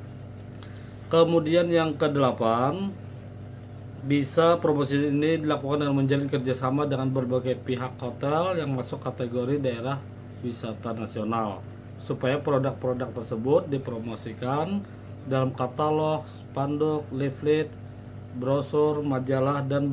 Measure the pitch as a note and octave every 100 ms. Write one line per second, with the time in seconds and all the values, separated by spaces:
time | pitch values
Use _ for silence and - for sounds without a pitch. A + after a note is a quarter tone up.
0 | - - - - - - - - - -
1 | - E3 E3 E3+ D3+ E3 E3+ E3+ D#3+ D3
2 | D#3 C#3+ C3+ A#2 A2+ A2+ C3 E3+ G3 -
3 | - - - - - - - - - -
4 | C3+ C#3+ C#3 - E3 E3+ E3+ D3 C#3 C#3+
5 | D3 C#3+ D3+ D#3+ D3+ D3+ C3+ D3 D3 C#3
6 | C3+ C#3 C#3+ C#3 B2+ B2 B2+ C#3 D3 C3+
7 | C3+ C3 B2 B2+ B2 B2 - B2 B2+ -
8 | B2 A#2+ C3+ D#3 F3+ F3+ C#3+ C3 A#2+ C3+
9 | B2+ - B2 A#2+ B2 C#3+ C3 A#2 B2 C#3
10 | - - - - B2 A#2 A#2 G#2 A#2 A2+
11 | G#2+ A2+ G#2+ A#2 A2 F#2 G2+ - - -
12 | - C#3+ B2+ C#3+ D#3 C#3 C3+ - B2+ B2
13 | B2+ A2+ A2 A#2 A#2+ D#3 F3 C#3 C3 A#2
14 | A2+ G#2+ A#2 G#2+ B2 C#3 E3 G3+ G3 -
15 | - - - C3+ C3 C#3 B2+ - D3+ D3+
16 | D#3 D#3 - - - - C#3 D3 D#3 D3+
17 | D3 C3 C#3 C3+ D3 D3+ D3+ - - -
18 | - - - B2 B2 C#3 C#3 D3+ D3+ D3
19 | D3 C3 C3 C3+ C3 C#3+ C3+ C#3+ C#3+